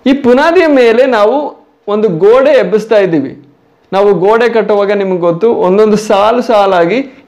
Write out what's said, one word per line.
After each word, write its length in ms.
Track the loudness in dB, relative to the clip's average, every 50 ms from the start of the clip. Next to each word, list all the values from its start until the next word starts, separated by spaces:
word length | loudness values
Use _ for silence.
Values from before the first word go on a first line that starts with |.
| _
ಈ 80 | -2 -2
ಪುನಾದಿಯ 540 | 0 2 2 2 2 2 2 2 2 2 2
ಮೇಲೆ 380 | 2 2 2 2 2 2 2
ನಾವು 600 | 0 0 0 0 0 0 -2 -4 -8 -10 -16 _ _ _ _ _ -6
ಒಂದು 220 | -4 -2 -2 -2
ಗೋಡೆ 480 | -2 0 2 2 4 4 4 2 2 2
ಎಬ್ಬಿಸ್ತಾ 400 | 0 0 -2 -4 -2 -2 0 0
ಇದ್ದೀವಿ. 500 | 0 0 -2 -4 -4 -6 -10 -16 -20 _ _ _ _ _ _ _ _ _ -2
ನಾವು 200 | 0 0 2 0
ಗೋಡೆ 360 | 2 0 0 0 0 0 0
ಕಟ್ಟುವಾಗ 420 | 0 -2 -2 0 -2 -2 0 -2
ನಿಮ್ಗೆ 260 | -2 -4 -4 -4 -4 -2
ಗೊತ್ತು, 360 | -2 -4 -2 -2 -2 -2 0
ಒಂದೊಂದು 440 | 0 0 0 2 2 2 2 0 -2
ಸಾಲು 440 | -2 -2 0 0 0 0 0 -2
ಸಾಲಾಗಿ 840 | -2 0 0 0 0 0 0 0 0 0 -2 -4 -6 -8 -14 -20 -10